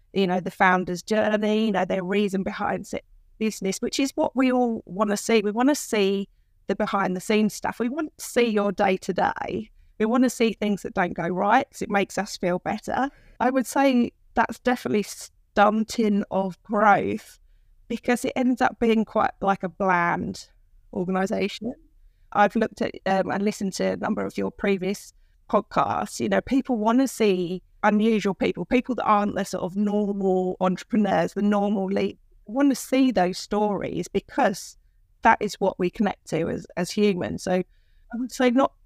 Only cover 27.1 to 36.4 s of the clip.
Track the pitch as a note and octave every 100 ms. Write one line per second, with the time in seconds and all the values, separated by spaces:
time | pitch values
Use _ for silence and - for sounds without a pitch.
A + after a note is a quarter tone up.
27.1 | - A3 F#3 E3+ F3+ _ _ G#3 G#3 A3
28.1 | A3 G3 F#3 A#3+ - F3 B3 B3 A3 -
29.1 | G#3 G3+ - G3 - F#3 G3 G#3 G#3 G#3
30.1 | G3+ G3 F#3 F#3 F#3 F#3 F3+ - G#3+ G3+
31.1 | F3+ F3 - G3+ G#3 G3+ G3+ F#3+ G3+ G3+
32.1 | - _ - - A#3 C#4+ B3+ - C4 C4
33.1 | G3 F3+ F#3 - G#3 G#3 G3 - - F3
34.1 | - - - B3+ G3+ - - _ _ _
35.1 | _ - - G#3 - F#3+ - F3+ - G3+
36.1 | - - E3